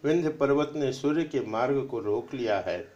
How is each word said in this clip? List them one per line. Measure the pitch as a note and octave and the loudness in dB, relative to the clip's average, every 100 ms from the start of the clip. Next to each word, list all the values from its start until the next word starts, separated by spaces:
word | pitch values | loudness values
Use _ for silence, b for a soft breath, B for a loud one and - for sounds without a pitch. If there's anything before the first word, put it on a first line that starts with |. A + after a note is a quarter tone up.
विंध्य | C#3+ E3 D#3 | 2 2 2
पर्वत | D3+ C#3 C#3+ D3 D3+ | 0 2 4 2 0
ने | C#3 | -2
सूर्य | C3 C#3+ D3+ | 0 0 0
के | D#3 C#3 | 0 -2
मार्ग | G#2+ A2 B2+ C#3 C3+ | -2 0 2 0 -2
को | A#2 | -4
रोक | G#2 G#2+ A#2+ | -2 -2 -2
लिया | C3 A#2 G2 | -4 0 0
है। | F2+ F2 E2+ | 0 -6 -8